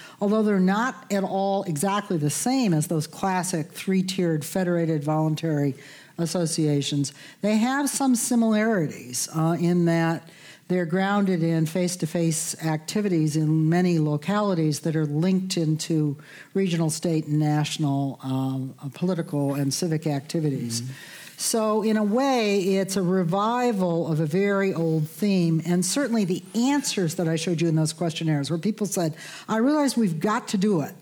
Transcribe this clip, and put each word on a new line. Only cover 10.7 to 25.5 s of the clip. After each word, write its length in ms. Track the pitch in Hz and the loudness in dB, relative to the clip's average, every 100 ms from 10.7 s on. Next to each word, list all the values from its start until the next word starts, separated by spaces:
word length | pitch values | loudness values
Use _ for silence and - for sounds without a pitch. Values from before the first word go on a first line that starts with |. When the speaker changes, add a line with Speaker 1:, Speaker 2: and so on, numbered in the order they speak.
| 180 165 | -2 0
Speaker 1:
grounded 580 | 185 196 202 196 175 | 0 2 2 2 2
in 220 | 165 165 160 | 2 2 0
face-to-face 960 | 185 180 180 156 175 165 156 - - 156 | 0 -2 -2 -4 0 0 0 -4 -4 -2
activities 720 | 156 160 214 202 170 156 156 | -2 -2 -2 0 2 2 2
in 320 | 156 160 156 | 2 2 4
many 300 | 180 180 165 | 4 2 2
localities 840 | 151 147 185 208 208 170 156 143 | 2 0 -2 0 0 0 0 0
that 140 | 165 156 | -2 -2
are 100 | 151 | 0
linked 500 | 147 185 190 185 175 | 0 2 0 0 -2
into 600 | 156 156 - 160 151 139 - - - | 0 0 0 0 0 -2 -12 -20 -6
regional, 360 | 190 190 165 160 | -2 0 0 0
state, 360 | 156 175 160 156 | -2 -2 -2 0
and 120 | 151 | 0
national, 800 | 151 151 151 - 147 139 139 - | 2 2 0 -2 0 0 -2 -4
um, 500 | 131 131 135 135 131 - | -4 -2 -2 -4 -6 -10
uh, 60 | 139 | -14
political 600 | - 180 170 160 147 143 | -4 -2 -2 -2 -2 -2
and 200 | 139 139 | 0 -2
civic 340 | - 175 156 156 | -2 -2 -2 -2
activities. 760 | 139 143 170 151 131 120 117 | -4 -4 -2 -2 -2 -4 -6
Speaker 2:
Mm-hmm. 120 | 127 131 - - - - | -8 -12 -16 -18 -18 -8
Speaker 1:
So 460 | - 226 220 214 | -2 0 2 2
in 120 | 214 214 | 2 2
a 60 | |
way, 560 | 208 233 277 254 208 202 | 2 2 2 2 2 2
it's 380 | 185 190 190 202 | 2 2 0 0
a 40 | |
revival 1080 | 175 190 165 196 214 247 247 202 180 165 165 | 2 2 2 2 0 2 0 2 0 0 0
of 80 | 156 | 0
a 60 | 156 | 0
very 480 | 180 202 196 196 | 2 2 2 2
old 340 | 165 165 160 151 | 0 2 2 0
theme, 540 | - 208 190 165 | -2 2 4 4